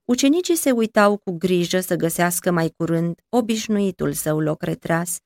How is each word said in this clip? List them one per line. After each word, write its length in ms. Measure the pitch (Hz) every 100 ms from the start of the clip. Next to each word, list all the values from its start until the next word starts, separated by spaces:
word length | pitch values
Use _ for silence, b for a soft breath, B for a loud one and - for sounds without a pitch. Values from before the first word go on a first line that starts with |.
ucenicii 520 | - 247 277 339 359 339
se 140 | 277
uitau 460 | 233 220 220 202 202
cu 160 | -
grijă 480 | 170 180 180 170 185
să 160 | 180 170
găsească 540 | 165 - 175 - 185
mai 180 | 175 160 -
curând 440 | 165 165 170 165 _
obișnuitul 840 | 247 226 220 220 208 196 180 147
său 280 | 147 156 156
loc 220 | 151 156
retras, 560 | 160 165 - 165 175 -